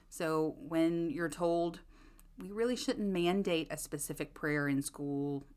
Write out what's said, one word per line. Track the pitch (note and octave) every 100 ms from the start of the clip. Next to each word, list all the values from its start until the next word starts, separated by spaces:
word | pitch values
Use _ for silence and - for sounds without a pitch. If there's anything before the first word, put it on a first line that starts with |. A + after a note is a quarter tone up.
| -
So | - D#3+ D#3+ D#3 -
when | - E3 E3 E3+ E3+
you're | F3 E3
told, | - F3 E3+ F3 - - - - - - -
"We | F#3
really | G#3 A#3+ A#3+
shouldn't | - A#3 G3+
mandate | F#3 F3 G3 F#3+ E3 D#3
a | D3+
specific | - D3 - D3+ D3
prayer | - D#3 D3 C#3+
in | C#3
school | C#3 - C#3+ C#3+ C#3+ C#3 C#3